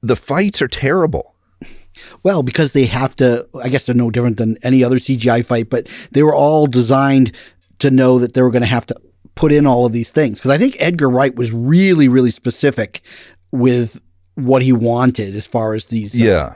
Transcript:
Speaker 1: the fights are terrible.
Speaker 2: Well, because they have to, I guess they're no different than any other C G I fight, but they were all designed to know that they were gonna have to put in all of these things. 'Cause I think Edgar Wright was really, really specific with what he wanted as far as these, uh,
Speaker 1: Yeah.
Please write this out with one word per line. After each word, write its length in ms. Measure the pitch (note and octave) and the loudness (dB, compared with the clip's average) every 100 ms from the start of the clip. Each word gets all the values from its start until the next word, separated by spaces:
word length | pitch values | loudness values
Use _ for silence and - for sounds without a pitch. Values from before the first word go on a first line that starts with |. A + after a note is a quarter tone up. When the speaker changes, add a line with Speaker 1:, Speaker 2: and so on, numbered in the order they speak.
Speaker 1:
the 140 | A2 A#2+ | -2 -4
fights 460 | - D3+ G3+ - | -2 -2 -2 -2
are 60 | B2+ | -4
terrible. 680 | - C3+ F3+ E3 - - _ _ _ - - - - - - | -4 -2 0 -2 -4 -10 _ _ _ -20 -20 -20 -20 -20 -6
Speaker 2:
Well, 180 | F#3 F#3+ | -2 -2
because 300 | B2 - D3+ | -2 -2 0
they 140 | C#3+ B2 | 0 0
have 300 | B2+ C3 - | 0 -6 0
to, 300 | B2+ A#2+ - C3 | 0 0 -6 -10
I 60 | B2 | -4
guess 180 | C3 - | -4 -2
they're 80 | |
no 160 | A#2+ A#2+ | -2 0
different 280 | A#2 A#2+ G#2+ | 0 -2 -2
than 200 | A2+ A2 | -4 -4
any 180 | B2 C3 | 0 2
other 160 | B2 B2+ | 2 0
C 200 | - C3 | -2 -2
G 120 | A#2 | 0
I 120 | A#2+ | 0
fight, 280 | A#2+ A#2+ A2+ | 0 -4 -2
but 180 | A#2+ - - - | -6 -6 -16 -4
they 120 | C#3 | 0
were 100 | D3+ | 2
all 320 | C#3+ C#3+ D#3 D3 | 4 2 2 2
designed 680 | B2 A#2 C3+ C#3 C3+ B2+ - - _ _ _ | 0 2 2 2 2 2 -2 -20 _ _ _
to 120 | C#3+ | 0
know 260 | C3 C3 B2+ | 2 4 4
that 160 | A#2+ | 2
they 80 | C3 | 0
were 80 | B2+ | 2
gonna 160 | A#2+ A#2+ | 2 0
have 200 | B2 - | -2 -4
to 80 | - _ _ _ - | -12 _ _ _ -2
put 160 | D#3 | 2
in 160 | D3 C#3+ | 4 4
all 180 | B2 B2 | 2 0
of 60 | |
these 180 | A#2 A2+ | -2 -4
things. 300 | - D3 G#2 | -2 -2 -2
'Cause 100 | B2+ | -2
I 60 | C#3+ | 0
think 200 | B3+ - | 0 0
Edgar 300 | - E3+ C#3 | -4 0 0
Wright 260 | B2 C#3 - | 2 0 -2
was 160 | A#2+ | -6
really, 560 | A2+ B2 E3 F#3+ F3 C#3 | -4 0 2 4 4 4
really 240 | B2+ B2 | 4 2
specific 680 | A2+ - - C#3+ C3 G#2+ - _ - - _ _ | -2 -6 -2 -2 -2 -8 -10 _ -20 -20 _ _
with 480 | C3+ B2 B2 A#2 - _ _ _ - | -2 0 2 -2 -8 _ _ _ -10
what 260 | B2+ C3 | 0 0
he 100 | B2+ | 2
wanted 640 | A#2+ A#2 A#2+ B2+ B2 G2+ G2+ | 0 0 0 0 0 -8 -10
as 100 | - | -8
far 280 | B2 A2 | -6 -4
as 140 | A2 - | -6 -6
these, 280 | A2+ G#2 A#2+ | -8 -6 0
uh, 20 | |
Speaker 1:
Yeah. 360 | A2+ F#2 C#2 | 2 2 -2